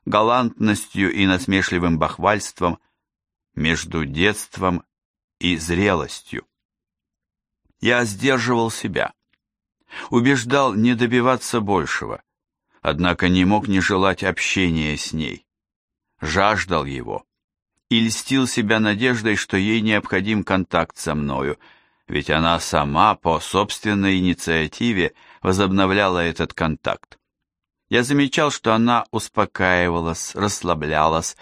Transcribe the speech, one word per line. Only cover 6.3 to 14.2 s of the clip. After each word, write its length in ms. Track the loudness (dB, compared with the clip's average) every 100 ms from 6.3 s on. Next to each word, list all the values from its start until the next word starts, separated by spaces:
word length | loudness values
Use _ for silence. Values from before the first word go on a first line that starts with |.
| -14 -14 _ _ _ _ _ _ _ _ _ _ _ _ -6
Я 240 | 0 0 0
сдерживал 640 | -2 0 0 0 0 0
себя, 400 | -2 -6 -4 -4 _ _ _ _ _ _ _ _ -16 -2
убеждал 640 | 2 4 2 2 0 2
не 220 | 2 2 2
добиваться 640 | 2 2 2 0 -2 -4
большего, 640 | 0 0 0 -4 -8 -12 _ _ _ _ _ _
однако 460 | -4 0 0 2 2
не 160 | 4
мог 240 | 4 2 2
не 140 | 0
желать 420 | 2 2 2 0